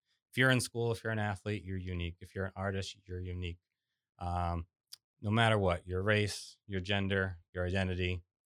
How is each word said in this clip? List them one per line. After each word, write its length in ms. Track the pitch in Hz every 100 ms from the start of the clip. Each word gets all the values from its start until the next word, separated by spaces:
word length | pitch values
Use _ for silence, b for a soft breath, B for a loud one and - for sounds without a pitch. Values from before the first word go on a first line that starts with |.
| _ _ _
If 60 | -
you're 140 | 131
in 100 | 127
school, 300 | - 117 117
if 120 | 113
you're 80 | 113
an 80 | 110
athlete, 440 | 104 95 107 104 90
you're 120 | 95
unique. 400 | 90 90 85 85
If 120 | 92 98
you're 100 | 95
an 80 | 95
artist, 400 | 98 98 92 - -
you're 140 | 90
unique. 380 | 92 90 87 82 _ _ _ _ _ -
Um, 480 | 90 87 87 85 80 _ _ - _ _
no 100 | 107
matter 260 | 110 113 110
what, 280 | 92 85 87
your 160 | 92
race, 540 | 101 104 104 - - - -
your 120 | 98
gender, 600 | 92 101 98 98 95 87 _
your 120 | 90 90
identity, 560 | 95 92 90 90 90 - _